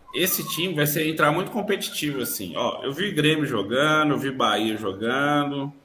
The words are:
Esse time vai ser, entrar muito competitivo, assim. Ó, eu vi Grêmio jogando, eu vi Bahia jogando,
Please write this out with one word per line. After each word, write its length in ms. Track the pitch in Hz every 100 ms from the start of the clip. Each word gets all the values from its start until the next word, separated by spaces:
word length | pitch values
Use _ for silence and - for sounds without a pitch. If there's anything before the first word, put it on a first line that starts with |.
| -
Esse 340 | 127 180 - 165
time 260 | - 180
vai 120 | 156 147
ser, 220 | 160 156
entrar 220 | 160 151
muito 200 | 160 190
competitivo, 680 | 220 196 196 - - 151 139
assim. 340 | 117 - 92 78
Ó, 280 | 117 -
eu 100 | 131
vi 180 | 139 208
Grêmio 340 | 151 151 156 139
jogando, 640 | 117 98 123 151 156 151
eu 60 | 131
vi 140 | 135
Bahia 460 | 131 117 104 110 107
jogando, 960 | 107 98 113 131 143 147 143 143 139 -